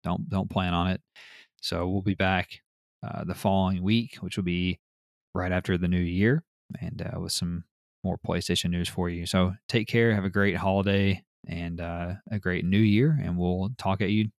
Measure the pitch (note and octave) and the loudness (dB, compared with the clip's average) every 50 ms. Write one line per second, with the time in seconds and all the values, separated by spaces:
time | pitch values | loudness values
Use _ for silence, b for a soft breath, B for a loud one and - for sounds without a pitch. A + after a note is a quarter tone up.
0 | - E2+ F2 - - - - F#2+ F#2 - - G2 F#2 F2+ F2 F2 F2 F#2 F#2 - | -2 -2 -4 -4 -4 -2 -2 -2 -2 0 0 0 0 2 2 2 2 2 0 -2
1 | _ _ B B B B B B B B B _ - - F2 E2+ F2 F#2 F#2+ G2+ | _ _ B B B B B B B B B _ -6 -4 -2 -2 -2 0 -2 0
2 | F#2+ G2+ F#2+ - F#2+ F#2 F#2+ F2+ F#2 _ - - _ _ _ _ _ _ _ _ | 0 0 0 2 2 2 2 2 0 _ -10 -20 _ _ _ _ _ _ _ _
3 | - - - - - E2+ F2+ - - G#2 G2 F#2+ F#2+ F#2 F#2+ F2+ F#2 G2 A2 A#2 | -12 -10 -8 -8 -6 -6 -8 -2 0 2 2 4 2 2 0 0 0 2 2 2
4 | A#2 B2 - - - F2 - G#2+ F#2 F2 F2 F2+ F2+ F#2 E2+ - _ _ _ _ | 0 -4 -10 -12 -12 -8 -6 -4 -2 0 0 0 0 -2 -2 -4 _ _ _ _
5 | _ _ _ _ _ _ _ F#2 F2+ F#2 F2+ F#2 - - F#2+ F2 F2+ F2 F2+ F2+ | _ _ _ _ _ _ _ -4 -2 0 -2 -2 0 0 0 0 2 0 0 0
6 | F2+ E2+ F2 F#2 G2+ A2+ C3+ D#3+ - _ _ _ _ _ - - - E2+ - F#2+ | 0 0 2 4 4 4 4 2 -2 _ _ _ _ _ -12 -10 -8 -8 -8 -8
7 | G2 - F#2+ F#2 F2 F2 - - F2+ E2+ F2 F2 F2 _ _ _ _ _ _ _ | -8 -8 -8 -8 -6 -6 -4 -4 -2 -2 -4 -6 -8 _ _ _ _ _ _ _
8 | - F#2+ E2+ - - - F2 F2+ - - F2 - - F2+ F2 F2 F2+ - - - | -6 -4 -4 -4 -4 -4 -4 -2 -2 -2 -2 0 0 0 -2 -2 -2 -4 -4 -4
9 | F2+ F2 F2 F2 E2+ F2 - F#2+ F#2 F#2 F#2 - _ - - A#2 G#2+ - - A#2 | -4 -2 -4 -6 -6 0 2 2 2 2 0 -6 _ -2 -2 -2 -2 2 2 2
10 | A#2 A#2 G#2+ G#2 F#2 G2 F2+ G2+ G2+ G2+ E2+ E2+ F2+ G2 F#2+ G2 F#2+ G2+ G2 G2 | 4 4 2 2 0 0 2 2 2 2 2 0 0 2 2 2 2 2 2 4
11 | G2 G2 F#2 - _ _ _ _ - - E2+ F2 F2 E2+ E2+ E2+ E2+ E2+ E2+ E2+ | 4 2 2 0 _ _ _ _ -12 -8 -8 -6 -6 -6 -6 -6 -6 -6 -6 -6
12 | E2+ F2 F#2+ G2+ _ - A2 G#2 - F#2 F2+ F2+ - F2 G2 G#2 A2 G#2+ G2+ G#2+ | -6 -6 -8 -10 _ -6 -6 -2 -2 -2 -2 0 0 2 4 6 6 6 6 6
13 | C3 D#3 D#3 C#3 F#2+ F2 F2 F2 F2 F2+ F2+ F#2 F#2+ G2+ B2+ - - F#2+ F#2+ F#2+ | 4 4 2 2 0 -2 -2 0 0 0 0 0 -2 -4 -6 -4 -2 -2 0 0
14 | A2 F#2+ G#2 G#2+ G#2+ A2 _ | 0 2 2 2 0 0 _